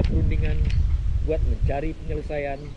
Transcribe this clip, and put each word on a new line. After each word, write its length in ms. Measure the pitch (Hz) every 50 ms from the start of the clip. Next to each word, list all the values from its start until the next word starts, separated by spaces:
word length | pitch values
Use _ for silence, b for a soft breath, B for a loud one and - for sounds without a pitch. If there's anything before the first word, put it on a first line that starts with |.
| -
perundingan 500 | - - - - - - - - - 90 - - - - - - - - - - - - - -
buat 160 | - 156 - -
mencari 540 | - - - - - 135 143 156 156 156 - -
penyelesaian 560 | 156 156 151 143 - 151 147 143 143 139 143 147 147 147